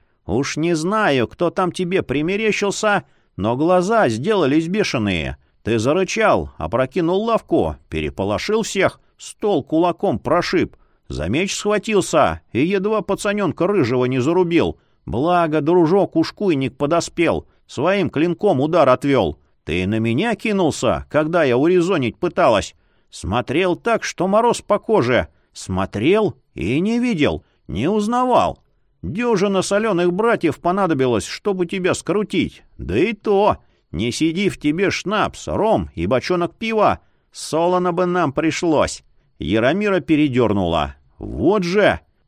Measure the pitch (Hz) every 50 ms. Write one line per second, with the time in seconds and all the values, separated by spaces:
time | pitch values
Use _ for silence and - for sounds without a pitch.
0 | _ _ _ _ _ - 90 120 139 - - 147 156 170 175 156 156 180 208 220
1 | 214 180 143 131 113 107 - - 175 165 156 - 185 175 151 - 190 170 190 180
2 | - - - 147 151 170 196 202 220 214 196 - 202 202 185 - - 214 208 180
3 | - _ _ _ _ _ _ - 90 110 120 127 151 175 185 180 175 190 226 226
4 | 196 135 110 107 131 190 220 196 165 131 143 156 165 165 185 220 202 - - 131
5 | 107 101 92 85 73 65 65 - _ _ _ _ - 101 113 113 107 131 151 185
6 | 190 180 - 220 220 196 143 101 76 71 - - 78 80 101 117 131 131 - 185
7 | 165 165 180 190 214 233 226 208 - - 175 147 95 78 73 - _ - - 80
8 | 78 73 69 - 98 98 107 92 - - 208 226 202 - - 196 180 147 - -
9 | _ _ _ - - - - _ - 208 202 147 120 - 156 156 170 175 170 -
10 | - 196 139 95 - 233 151 175 165 - - 175 117 - - - _ _ _ _
11 | _ - 65 64 73 85 110 151 190 190 - - - 208 208 208 202 - 214 196
12 | 175 - - 156 127 90 80 80 - _ - 113 139 175 202 196 185 208 220 214
13 | 190 - - - - 208 202 214 202 180 - - - 185 208 196 147 110 127 127
14 | 127 123 131 131 120 147 170 180 185 165 170 160 110 85 76 _ _ _ _ _
15 | - - 78 110 143 170 180 175 170 160 151 156 147 147 175 180 170 151 180 202
16 | 180 - - 165 160 - - - 208 196 160 135 135 127 - - 147 143 165 170
17 | 156 - - - 170 151 98 78 - _ _ _ _ - - - 131 175 196 202
18 | 185 175 - 139 156 175 175 - - 208 175 127 135 151 165 170 147 131 127 -
19 | - 143 139 127 101 78 71 - _ _ _ _ _ - 78 87 92 95 107 113
20 | 113 117 113 127 202 240 220 - - 233 208 196 180 147 117 - - - 180 -
21 | - - - 147 156 156 165 175 156 135 117 123 143 170 185 180 165 180 202 165
22 | 127 113 101 - - 175 - - 175 139 113 98 - - - _ _ _ _ _
23 | _ _ - - - 80 98 123 123 - 123 160 190 180 170 139 - 226 233 196
24 | - - - - 170 185 196 214 240 240 214 - - - 208 202 - - 220 196
25 | 123 117 123 104 82 - _ _ _ _ - - - - 95 90 95 95 - 101
26 | 107 151 196 220 214 170 127 _ _ _ - - 76 92 123 151 185 214 233 240
27 | 240 247 226 160 143 104 80 - - _ _ _ _ - 65 87 117 165 214 220
28 | 208 107 120 247 254 254 240 160 92 85 - - _ _ _ _ _ _ _ _
29 | - 170 - 202 247 240 233 190 190 208 196 190 170 - 196 202 220 226 202 170
30 | 175 180 175 185 220 233 226 185 - 165 - - - 170 180 202 196 175 160 135
31 | 131 127 120 104 90 - - - - 208 196 185 175 170 - 190 180 180 147 -
32 | - - 165 208 208 - - 180 120 - - - - _ _ - 120 131 170 202
33 | 165 226 226 - - 220 202 196 208 196 131 - _ _ _ _ _ _ - 143
34 | - 120 117 - 156 165 160 185 208 185 - - - 147 147 170 196 175 - -
35 | - 170 208 208 165 92 - - - - 76 107 190 220 208 131 80 69 - -
36 | 82 92 131 123 - - 180 175 175 170 - - 233 220 226 214 202 143 - -
37 | _ _ _ _ _ _ - - - - - 156 170 180 180 180 180 180 170 170
38 | 180 180 175 180 170 143 131 - 151 160 147 - - 170 156 131 98 90 - -
39 | - _ _ _ _ _ _ - - - 95 113 110 127 160 196 208 208 196 180
40 | - - 160 147 151 147 123 123 120 104 104 104 95 85 82 80 73 71 71 -
41 | _ _ _ - 101 101 110 64 107 156 202 214 180 170 180 214 196 147 92 87
42 | - _ _ _ _